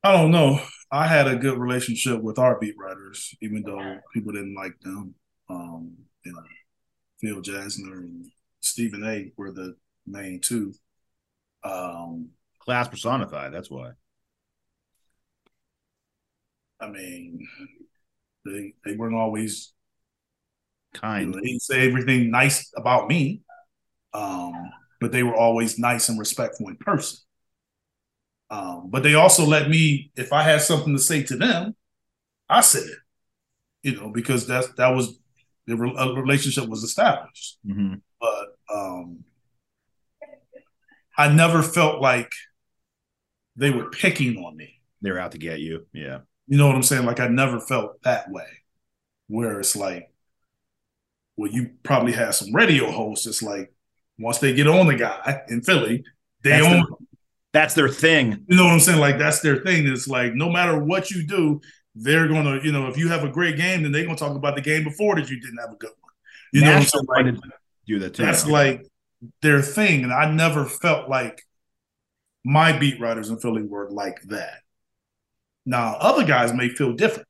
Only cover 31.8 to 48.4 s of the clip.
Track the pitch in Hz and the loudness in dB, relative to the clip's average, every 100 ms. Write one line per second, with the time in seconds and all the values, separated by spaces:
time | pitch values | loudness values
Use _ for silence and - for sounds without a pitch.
31.8 | _ _ _ _ _ _ _ 202 - 170 | _ _ _ _ _ _ _ 4 4 2
32.8 | - - _ _ _ _ _ _ _ _ | -4 -16 _ _ _ _ _ _ _ _
33.8 | 143 110 104 110 117 123 113 127 127 - | -8 -8 -8 -8 -4 -4 -2 -4 -6 0
34.8 | 127 127 117 - _ _ _ _ - 113 | 0 2 -2 -6 _ _ _ _ -8 -4
35.8 | 120 127 127 123 131 139 143 139 117 110 | -4 -2 -4 -2 0 0 0 -4 -6 -8
36.8 | 113 - 240 - - - - - 104 98 | -8 2 2 2 -6 -18 -18 -14 -10 -4
37.8 | 98 98 _ _ 117 104 101 _ - 104 | -4 -4 _ _ -4 -4 -12 _ -10 -8
38.8 | 95 90 87 85 - _ _ _ _ _ | -8 -10 -14 -20 -20 _ _ _ _ _
39.8 | _ _ _ _ 605 - _ - _ _ | _ _ _ _ -20 -20 _ -20 _ _
40.8 | _ _ _ - 147 151 165 165 156 170 | _ _ _ 2 6 8 6 4 2 2
41.8 | 156 - 135 120 120 - - _ _ _ | 2 4 2 2 -2 -14 -20 _ _ _
42.8 | _ _ _ _ _ _ _ - 139 123 | _ _ _ _ _ _ _ -2 0 0
43.8 | 113 - 190 - 127 107 87 78 - _ | -4 -2 -2 0 -4 -4 -10 -18 -20 _
44.8 | _ _ 101 90 87 80 82 78 78 80 | _ _ -6 -6 -8 -10 -10 -10 -10 -10
45.8 | - 78 71 67 _ _ - 143 143 131 | -14 -16 -14 -14 _ _ 0 4 6 4
46.8 | 123 135 123 117 120 120 135 120 - 131 | 2 2 0 0 0 2 0 -2 -4 -4
47.8 | - - - - - 143 | -4 -4 -2 -2 -4 -14